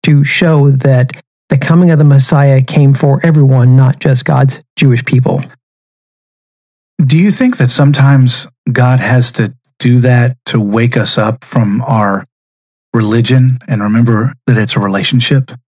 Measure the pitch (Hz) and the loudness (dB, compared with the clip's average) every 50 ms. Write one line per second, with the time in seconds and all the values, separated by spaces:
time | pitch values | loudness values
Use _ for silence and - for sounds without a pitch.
0 | - - 151 143 139 135 - - 180 165 160 147 139 143 135 135 - 139 135 123 | 0 0 0 0 0 -2 -2 -2 0 0 2 2 2 2 0 0 0 0 2 2
1 | 123 127 - - _ _ _ _ _ _ 131 131 - - 160 175 180 175 160 147 | 0 -2 -4 -14 _ _ _ _ _ _ -4 -4 0 0 2 2 2 2 2 2
2 | 151 147 143 135 135 - - 143 143 139 135 131 131 - - 151 143 139 139 131 | 2 4 4 2 2 2 0 2 2 2 2 0 0 0 0 0 2 2 2 2
3 | - 143 135 135 - 170 156 151 139 135 131 127 120 127 127 131 135 127 139 - | 0 0 0 0 0 0 2 2 2 2 2 2 4 4 4 4 4 2 0 -2
4 | - 143 131 123 - - - 131 135 135 - - _ _ _ - - 135 120 117 | -2 -2 -2 -2 -2 -2 0 0 0 -2 -2 -6 _ _ _ 0 0 2 2 0
5 | 123 - - 123 127 - - 139 - - - _ _ _ _ _ _ _ _ _ | -2 -2 0 0 0 0 -2 -4 -6 -10 -16 _ _ _ _ _ _ _ _ _
6 | _ _ _ _ _ _ _ _ _ _ _ _ _ _ _ _ _ _ _ - | _ _ _ _ _ _ _ _ _ _ _ _ _ _ _ _ _ _ _ -4
7 | 160 127 135 160 185 208 202 - 262 254 247 - 127 120 - - 147 143 143 143 | -2 0 2 2 2 0 0 0 -2 -2 0 0 -2 -2 0 2 2 2 2 2
8 | 135 135 139 135 127 123 117 - - - _ _ _ - 123 - 123 127 127 131 | 2 2 4 4 2 2 0 -4 -10 -12 _ _ _ -6 -2 0 0 0 0 0
9 | 127 - 127 127 120 - - - 113 104 - _ _ _ _ _ - 120 123 123 | 0 0 0 0 0 -2 -2 -4 -6 -6 -6 _ _ _ _ _ -2 0 2 2
10 | 120 127 123 120 120 123 127 _ _ - - 113 104 101 104 113 120 120 120 120 | 2 2 2 2 0 -2 -4 _ _ -6 -4 -4 -2 -2 -2 -2 -2 -2 -2 -2
11 | 104 - - - 107 107 117 123 - - - 135 113 101 101 113 123 - 120 110 | -4 -2 -4 -4 -4 -4 -6 -8 -12 -6 -2 -2 -2 0 -2 -4 -4 -2 -2 -2
12 | 104 101 98 98 - _ _ _ _ _ _ _ _ _ _ _ _ _ - 117 | 0 -2 -4 -6 -8 _ _ _ _ _ _ _ _ _ _ _ _ _ -4 -2
13 | 107 107 110 117 120 - 131 131 127 131 127 123 - - 127 107 104 104 107 113 | -2 0 0 -2 0 2 2 2 2 2 0 -2 -6 -6 -6 -4 -2 -2 0 0
14 | 120 120 117 104 110 135 - _ _ - 127 120 107 - - - 101 101 98 101 | 0 0 0 0 -2 -4 -6 _ _ -2 -2 -2 -2 -2 -4 -4 -4 -2 -4 -4
15 | 95 - - 123 120 - 151 135 127 - - - _ | -4 -2 -2 -2 0 0 0 -2 -2 -4 -10 -20 _